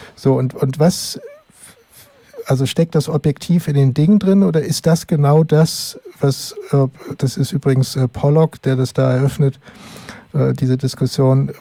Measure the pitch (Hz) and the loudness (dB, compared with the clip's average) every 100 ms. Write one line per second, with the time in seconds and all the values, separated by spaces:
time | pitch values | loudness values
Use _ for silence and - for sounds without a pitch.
0 | - - 139 131 131 - 135 131 165 - | -20 -4 0 0 -2 -2 -4 0 0 0
1 | - - 554 587 _ _ - - _ - | -6 -12 -16 -20 _ _ -20 -20 _ -20
2 | - _ _ - - 131 131 - 165 156 | -20 _ _ -12 -2 -2 0 0 0 0
3 | 147 156 151 - - 175 160 143 135 123 | -2 -2 -2 -2 0 0 0 2 2 2
4 | 156 208 190 196 190 160 175 160 165 165 | 4 4 4 4 2 0 -2 -2 0 0
5 | - 156 143 151 160 151 160 - - - | 0 0 4 4 4 4 2 0 -10 -14
6 | - - 139 131 - - - 139 131 - | -20 -4 -2 -2 -8 -14 -2 0 0 -4
7 | - - 135 - 139 156 143 131 123 - | -14 -6 -4 -2 -4 -2 0 0 0 -2
8 | 127 - 143 151 160 - 135 131 127 - | -4 -2 0 2 2 -2 -4 -2 -2 0
9 | 131 127 135 - 139 - - - - - | 0 0 0 0 -2 -2 -12 -20 -20 -20
10 | - - - 147 127 123 131 127 131 - | -20 -20 -8 -2 -2 0 0 0 -4 -4
11 | 127 - 131 135 139 - | -4 0 2 2 0 -4